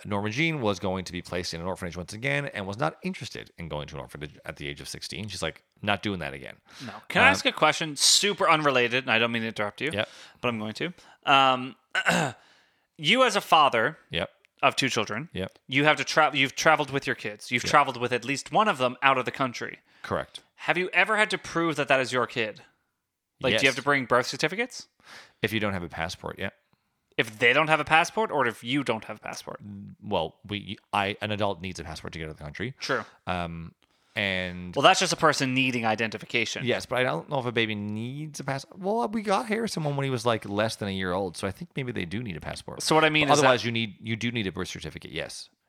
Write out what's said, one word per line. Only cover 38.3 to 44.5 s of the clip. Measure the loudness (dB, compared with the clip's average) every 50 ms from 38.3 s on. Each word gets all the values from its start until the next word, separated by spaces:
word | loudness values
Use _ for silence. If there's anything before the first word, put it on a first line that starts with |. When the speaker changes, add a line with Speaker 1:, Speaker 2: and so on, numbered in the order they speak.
| -12 -10
Speaker 1:
a | -6
pass-, | -6 -6 -6 -8 -12 -14
well, | -6 -4 -2 -2 0 -2 -2
we | -4 -4 0
got | 0 0 0 0
Harrison | -2 -2 -2 -2 -2 -4 -2 -2
one | -2 -2
when | 0 0
he | 0
was, | -2 0 2
like, | 2 0 0 -2
less | -2 0 0 0 0 0
than | -4 -4
a | -4
year | -2 -2 -2 0
old, | 0 0 -2 -4 -6
so | -6 -6
I | -6
think | -6 -8 -14 -10 _
maybe | -6 -6 -6
they | -6 -6 -6
do | -6 -6 -6 -6
need | -6 -8
a | -8
passport. | -8 -10 -10 -10 -10 -12 -10 -4
Speaker 2:
So | 0 4 4
what | 6 6
I | 6
mean | 4 4 4
Speaker 1:
But | 6 6
Speaker 2:
is | 6
that | 8
Speaker 1:
otherwise, | 6 6 4 2
you | -2
need, | -2 -2 -2 -4 -6 -10
you | -6 -6 -4
do | -2 -2 -4
need | -2 -2 -2
a | -2